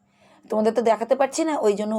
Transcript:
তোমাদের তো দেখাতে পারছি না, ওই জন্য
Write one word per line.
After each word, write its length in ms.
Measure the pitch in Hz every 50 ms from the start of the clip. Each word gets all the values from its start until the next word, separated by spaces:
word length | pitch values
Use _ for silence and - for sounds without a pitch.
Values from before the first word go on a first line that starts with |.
| _ _ _ _ _ _ _ _ _ -
তোমাদের 220 | 220 214 214 220 220
তো 80 | 240 220
দেখাতে 320 | 226 220 202 226 226 262
পারছি 260 | 262 277 269 - - 330
না, 100 | 320 302 269
ওই 140 | 226 214 196
জন্য 180 | 196 214 214 220